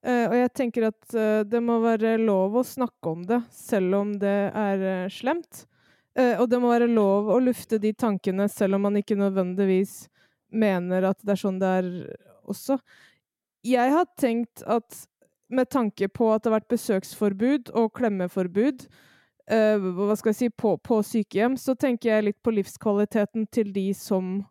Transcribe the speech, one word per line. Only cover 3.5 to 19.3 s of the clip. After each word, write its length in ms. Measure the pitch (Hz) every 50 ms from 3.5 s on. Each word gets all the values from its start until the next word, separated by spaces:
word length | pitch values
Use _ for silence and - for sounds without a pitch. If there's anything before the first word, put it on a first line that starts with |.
selv 480 | - - - - - 202 185 180 190 202
om 160 | 202 208 208 202
det 140 | 202 202 202 202 196
er, 340 | 196 - 208 214 202 196 190
eh, 300 | 190 190 190 180 180 190
slemt. 540 | - - - 247 320 349 320 _ - - - _ _ _ _ _ _ _ _ _ _
Eh, 240 | - 262 247 226 180
og 80 | 240 240
det 100 | 240 247
må 120 | 247 240
være 160 | 240 240 240 233
lov 400 | 233 220 208 196 196 202 208 214
å 80 | 202 247
lufte 400 | 262 254 240 - - _ 226 220
de 140 | 202 214
tankene, 560 | 208 - - 226 202 185 - 202 185 190 202 202
selv 300 | - - 214 190 196 196
om 40 |
man 140 | 202 202 202
ikke 220 | 208 202 - 220 202
nødvendigvis 880 | 202 196 190 190 185 180 180 185 202 190 190 185 202 196 - - - _ _ _ _ _ _ _ _ _
mener 520 | - 220 220 208 190 180 175 180 180 185 185
at 160 | 190 196 _
det 160 | - 202 202
er 60 | 190
sånn 180 | - 202 190 185
det 80 | 190 185
er 220 | 185 185 185 180 180 180 - - - - _ - - _ _
også. 340 | - 208 - - - 269 254 _ _ - - - _ _ _ _ _ _ _ _ _ _ _ _
Jeg 280 | 233 254 247 240 262
har 160 | 285 330 359 - _
tenkt 480 | - - 240 226 233 240 - _ - -
at 380 | - - 233 - _ - - - _ _ _ _ _ _ _ _ _
med 180 | - 262 254 -
tanke 400 | - 277 233 208 - - 196 190
på 220 | _ - 240 220
at 100 | 220 220
det 80 | - 240
har 100 | 220 220
vært 120 | - _
besøksforbud 960 | 247 233 - - 214 190 - - - - 214 202 196 190 220 254 285 285 240 - -
og 180 | 233 233 220
klemmeforbud, 920 | _ - 254 226 202 190 180 180 - 190 185 180 170 196 226 285 269 254 - - _ _ _ _ _ _ _ _